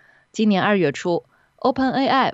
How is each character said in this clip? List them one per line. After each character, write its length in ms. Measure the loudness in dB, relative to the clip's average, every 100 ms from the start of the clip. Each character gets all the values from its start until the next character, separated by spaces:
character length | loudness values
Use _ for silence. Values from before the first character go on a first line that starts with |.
| _ _ _
今 160 | -2 0
年 160 | 2
二 140 | 2 2
月 160 | 0
初 320 | -2 -4 -4 -6 _ _ _
，Open 340 | -2 0 -2
A 160 | 0 0
I 240 | 0 0